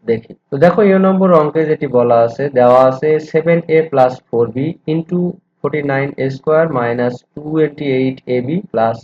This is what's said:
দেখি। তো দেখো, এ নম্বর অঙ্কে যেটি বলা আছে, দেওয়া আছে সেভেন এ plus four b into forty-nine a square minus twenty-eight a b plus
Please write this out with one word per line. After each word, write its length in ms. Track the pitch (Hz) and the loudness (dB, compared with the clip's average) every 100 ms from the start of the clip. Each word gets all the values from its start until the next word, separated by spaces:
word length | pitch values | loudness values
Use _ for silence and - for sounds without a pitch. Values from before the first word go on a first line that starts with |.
| - | -2
দেখি। 260 | 113 - - _ | -4 -6 -20 _
তো 80 | 139 | 2
দেখো, 240 | 170 175 | 2 4
এ 140 | 208 190 | 2 4
নম্বর 300 | 190 190 190 | 2 2 4
অঙ্কে 300 | 165 151 160 151 | 4 2 -2 -2
যেটি 200 | 151 143 | -2 0
বলা 300 | 123 120 117 | 0 2 2
আছে, 220 | 117 113 143 | 2 -2 -4
দেওয়া 300 | 131 123 127 | 2 4 6
আছে 240 | 131 131 156 156 | 4 2 0 -2
সেভেন 380 | 151 160 160 170 170 | 0 -2 0 -2 2
এ 100 | 160 | 0
plus 300 | 160 135 127 127 _ | 0 2 2 0 _
four 200 | 117 117 | -2 -2
b 100 | 120 151 - - | -2 -6 -8 -4
into 320 | 160 160 175 175 - _ _ | -4 -2 -4 -4 -6 _ _
forty-nine 540 | 143 151 143 135 143 - | -6 -4 -2 -2 -4 -4
a 80 | 135 | -6
square 380 | 135 - 156 165 | -4 0 0 2
minus 460 | 135 120 120 123 123 _ | -2 -2 -2 -4 -4 _
twenty-eight 880 | - 151 156 151 143 143 131 131 131 - | -16 -6 -2 -2 -2 -4 -2 -2 -4 -6
a 100 | 123 | -4
b 80 | 123 175 - | -2 -6 -4
plus 280 | 110 113 113 | -2 -2 -4